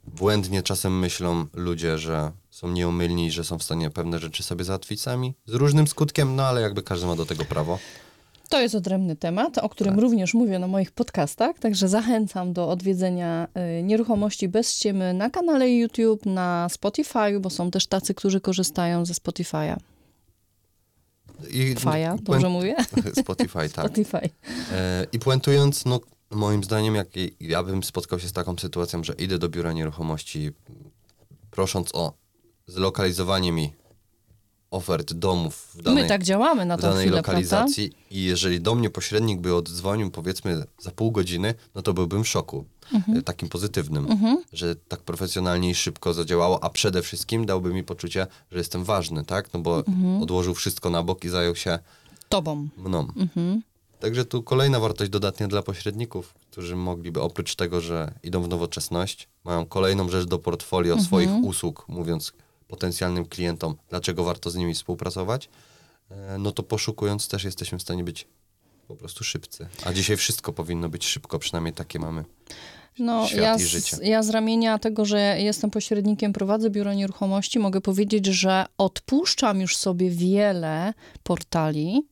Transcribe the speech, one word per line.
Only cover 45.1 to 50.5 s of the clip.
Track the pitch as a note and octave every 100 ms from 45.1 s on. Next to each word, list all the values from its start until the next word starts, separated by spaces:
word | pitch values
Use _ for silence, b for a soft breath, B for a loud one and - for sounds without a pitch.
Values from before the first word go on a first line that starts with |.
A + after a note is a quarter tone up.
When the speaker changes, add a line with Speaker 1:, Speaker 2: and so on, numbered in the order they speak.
| E2+ F#2 F#2+ F2+ F2 F2+
Speaker 1:
i |
szybko | F2 - E2 F#2
zadziałało, | E2+ E2 F2 F2 F#2
a | F2
przede | - G#2+ F2+
wszystkim | E2+ G2 - A2+ A2
dałby | F#2+ F2+
mi | F#2
poczucie, | E2+ E2+ F2 F#2+ F#2 B B
że | F2
jestem | E2+ F2+
ważny, | F2+ G2+ E2 D#2+
tak? | D2 F#2+ -
No | F2
bo | E2+ E2+
Speaker 2:
Mhm. | - F#3 F#3 F#3+
Speaker 1:
odłożył | G#3+ F#2 F2+